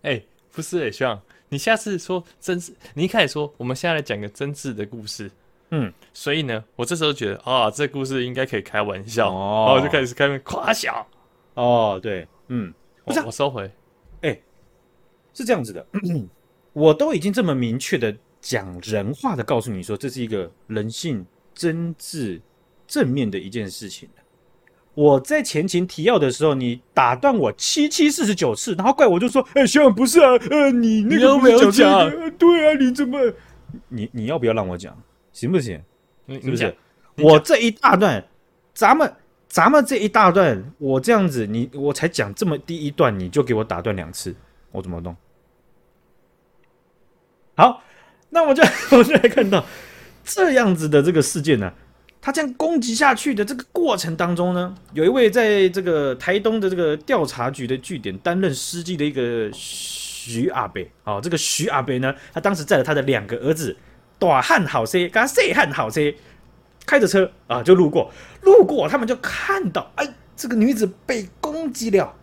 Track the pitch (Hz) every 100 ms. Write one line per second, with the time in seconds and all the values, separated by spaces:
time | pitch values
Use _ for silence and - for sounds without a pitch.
0 | 147 120 - _ _ - 156 175 127 101
1 | 131 107 _ _ _ 139 214 220 220 185
2 | - 185 175 _ - 180 170 - - -
3 | 180 226 151 151 147 _ 123 127 175 156
4 | 139 104 104 - 139 147 139 107 104 117
5 | 107 - 101 _ _ _ _ 156 110 -
6 | _ - - 151 143 113 110 - 120 170
7 | 156 139 107 98 - 127 107 107 147 139
8 | 131 135 123 127 131 110 92 107 104 95
9 | 104 113 104 92 98 107 110 131 143 151
10 | 127 120 139 139 - - - 226 127 -
11 | - _ _ _ _ - 120 120 110 95
12 | 104 95 82 _ _ 123 95 - _ _
13 | - 311 117 - 139 127 98 _ _ _
14 | _ - 156 101 _ _ _ _ _ _
15 | _ _ _ - 233 220 117 87 - 196
16 | 190 160 92 _ _ _ _ 147 156 151
17 | 294 220 180 202 185 135 120 120 - 135
18 | 117 104 _ _ - 117 98 90 90 107
19 | 101 143 262 156 110 127 117 98 90 104
20 | 139 131 117 107 85 _ _ 110 107 110
21 | 170 120 90 _ _ - 170 165 170 160
22 | - 160 113 85 _ _ _ _ _ 294
23 | 143 135 113 95 95 113 101 - 101 -
24 | - _ _ _ _ _ _ _ _ -
25 | 147 139 131 202 208 151 185 175 180 -
26 | 165 226 139 127 151 135 123 120 _ -
27 | 127 123 277 240 123 - - - 294 -
28 | 294 294 220 190 143 107 - 175 202 269
29 | 262 175 233 269 262 277 247 294 285 202
30 | 247 311 285 247 - 294 277 247 226 220
31 | 214 294 262 269 254 233 262 240 196 190
32 | 160 320 320 339 339 339 302 302 262 247
33 | 269 285 247 - _ - _ - _ 123
34 | 110 120 110 156 120 110 95 87 95 -
35 | - _ _ - 120 180 120 82 80 _
36 | _ _ - 135 127 120 117 - _ _
37 | _ - 151 156 - 269 233 220 - 185
38 | 196 113 - _ _ _ _ - 214 285
39 | 285 - _ _ _ - 175 294 247 254
40 | 208 226 196 175 170 104 135 - 139 131
41 | 131 226 185 131 107 113 123 143 143 139
42 | 165 - 104 101 190 147 - 165 147 143
43 | 143 101 92 147 135 110 107 87 90 98
44 | 80 95 98 - _ _ _ 95 92 85
45 | 87 85 _ _ _ _ _ _ _ _
46 | _ _ _ _ _ _ _ _ _ _
47 | _ _ _ _ _ - 220 240 _ _
48 | _ _ _ 330 320 269 247 - - 262
49 | 233 294 240 - 202 190 - - - -
50 | - _ - - 370 262 226 175 156 147
51 | 147 160 135 175 147 131 92 - _ _
52 | _ _ - 285 294 247 311 330 240 226
53 | 294 240 302 214 208 254 - - 330 277
54 | 160 160 175 170 180 180 180 190 - 151
55 | 165 262 233 214 226 208 185 185 180 160
56 | 143 127 - 196 208 220 190 180 165 151
57 | - 254 147 - 120 131 120 131 - 156
58 | 104 95 - 175 190 131 - 170 170 175
59 | 147 135 120 117 110 - - - - -
60 | - - 120 117 151 - 104 98 90 _
61 | - 101 143 165 - - 147 139 131 127
62 | 131 135 - - 196 190 147 165 123 147
63 | 135 123 101 117 131 160 139 80 - _
64 | _ _ 180 139 - 190 160 135 113 185
65 | 175 220 185 - 208 202 185 139 113 117
66 | 147 143 - - _ _ _ _ - 285
67 | 208 196 185 _ _ 120 120 180 170 -
68 | - - - - 381 427 302 294 151 277
69 | 226 247 - - - 392 277 - - -
70 | 285 - _ - 254 226 226 240 202 -
71 | - 247 185 - 302 302 320 - 226 196
72 | 147 -